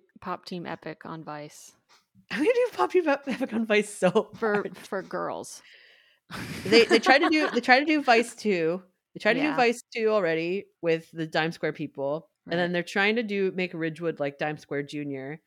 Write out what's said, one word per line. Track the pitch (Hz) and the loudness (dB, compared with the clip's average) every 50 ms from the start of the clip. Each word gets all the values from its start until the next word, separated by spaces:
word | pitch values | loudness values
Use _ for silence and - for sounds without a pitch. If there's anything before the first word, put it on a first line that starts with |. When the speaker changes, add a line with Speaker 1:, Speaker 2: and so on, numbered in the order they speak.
| _ _ _ - - | _ _ _ -16 -10
Speaker 1:
Pop | 185 180 - - | -10 -10 -10 -10
Team | - 190 175 165 | -10 -10 -10 -8
Epic | - 165 - - 165 156 - - | -8 -10 -10 -12 -14 -14 -14 -14
on | - 165 160 160 | -14 -14 -12 -12
Vice. | - 151 151 147 151 - - - - - _ _ _ _ _ _ _ _ _ _ - | -12 -12 -12 -14 -16 -18 -20 -20 -20 -20 _ _ _ _ _ _ _ _ _ _ -8
Speaker 2:
I'm | 180 214 | -4 -2
gonna | 302 427 523 | 0 2 2
do | 466 494 440 - | 2 2 0 0
Pop | - 359 320 - | -2 -2 0 2
Team | 370 339 | 2 2
Ep-, | 302 277 - - 277 | 2 0 -2 -2 -4
Epic | 220 190 269 - 214 | -6 -4 -4 -4 -4
on | 233 226 | -4 -2
Vice | 220 208 208 208 208 - | 0 2 2 0 0 -2
so | - 185 180 175 220 208 - - - | 0 0 2 2 2 0 -2 -4 -4
Speaker 1:
For, | 233 214 208 | -2 0 0
Speaker 2:
hard. | 208 190 - - - | 0 -2 -4 -10 -16
Speaker 1:
for | - - 220 220 220 | -14 -10 -10 -10 -8
girls. | 247 - 175 170 156 104 82 - - - - - - - - - - - _ _ _ _ _ _ - - - - - - - - | -8 -8 -6 -6 -6 -6 -8 -10 -12 -14 -18 -20 -20 -20 -20 -20 -20 -20 _ _ _ _ _ _ -16 -14 -12 -10 -10 -10 -8 0
Speaker 2:
They, | 190 214 233 226 | 6 8 8 8
they | - 349 226 | 8 6 4
tried | - - 262 294 | 6 6 6 6
to | 349 - | 6 4
do, | 320 311 294 254 | 4 2 2 2
Speaker 1:
<laughs> | - | 0
Speaker 2:
they | 240 | 0
tried | 233 - 247 262 | 4 4 6 6
to | 294 | 6
do | 320 311 302 285 | 4 2 2 4
Vice | 262 233 233 240 240 - | 4 4 4 4 2 -4
two. | - - 214 196 175 160 160 170 185 - _ _ _ _ _ - | -6 -2 0 0 2 2 0 0 -2 -6 _ _ _ _ _ -12
They | - | -4
tried | - 214 226 | 0 0 2
to | 262 | 2
do | 285 302 | 0 0
Speaker 1:
Yeah. | - | 2
Speaker 2:
Vice | - 247 233 240 240 - _ - | 2 2 2 2 0 -6 _ -6
two | 240 220 214 | -2 0 2
already | 214 214 185 165 165 160 165 170 185 202 196 - _ _ - | 2 2 2 2 0 0 -2 -2 -4 -4 -6 -10 _ _ -2
with | 170 165 165 160 - - | 0 0 0 -2 -6 -8
the | 165 160 | -8 -6
Dime | 160 160 165 156 165 160 | -2 0 0 0 0 0
Square | - - 156 139 | -2 -4 -4 -4
people, | - 156 - - - 135 139 147 160 - _ _ _ _ - | -4 -8 -8 -6 -6 -4 -4 -4 -4 -8 _ _ _ _ -4
and | 170 175 | -2 -2
then | 180 175 | 0 0
Speaker 1:
Right. | 175 | 0
Speaker 2:
they're | 175 170 | -2 -4
trying | - - 208 196 208 220 | -2 0 0 2 2 2
to | 240 240 | 0 -2
do, | 202 202 196 190 190 - | -2 -2 -2 -2 -2 -2
make | 180 185 175 180 | -2 -4 -4 -4
Ridgewood | 165 160 165 160 151 175 165 156 - | -4 -4 -4 -4 -4 -4 -6 -4 -2
like | 147 143 143 - | -4 -4 -4 -4
Dime | 160 151 151 151 | -6 -6 -6 -8
Square | - - 147 143 143 | -8 -8 -6 -6 -6
Junior, | 143 - 147 147 143 139 135 131 135 151 160 _ | -6 -8 -8 -8 -8 -8 -8 -10 -10 -12 -14 _